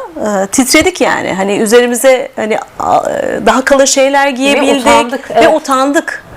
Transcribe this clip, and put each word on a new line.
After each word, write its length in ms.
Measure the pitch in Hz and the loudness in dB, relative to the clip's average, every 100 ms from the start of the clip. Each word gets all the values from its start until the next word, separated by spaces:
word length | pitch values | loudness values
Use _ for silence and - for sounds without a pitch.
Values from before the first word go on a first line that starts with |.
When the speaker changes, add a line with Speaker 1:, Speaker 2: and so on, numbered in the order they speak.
| 494 311 | -4 -8
Speaker 1:
e, 300 | 214 202 196 | -4 -4 -2
titredik 540 | - 254 311 330 359 | -2 0 2 0 0
yani. 320 | 226 - - | -2 -2 -4
Hani 240 | 185 196 202 | -4 -2 -2
üzerimize, 720 | 220 240 240 240 262 254 - - | 2 2 2 0 2 2 0 -8
hani, 220 | 220 214 - - | -4 -4 -6 -8
a-, 320 | - 120 - | -2 0 0
e, 360 | - - - - | -4 -4 0 0
daha 180 | 233 | 2
kalın 200 | 262 277 | 2 2
şeyler 420 | 269 277 269 277 277 | 4 2 2 2 0
Speaker 2:
Ve 40 | |
Speaker 1:
giyebildik 560 | 247 277 285 277 285 240 | 0 0 2 2 0 2
Speaker 2:
utandık, 440 | 233 240 262 - | 2 0 -6 -2
Speaker 1:
ve 40 | - | 0
Speaker 2:
evet. 180 | - | 2
Speaker 1:
utandık. 720 | 311 - 262 277 302 - - - | 0 0 0 0 0 -4 -10 -14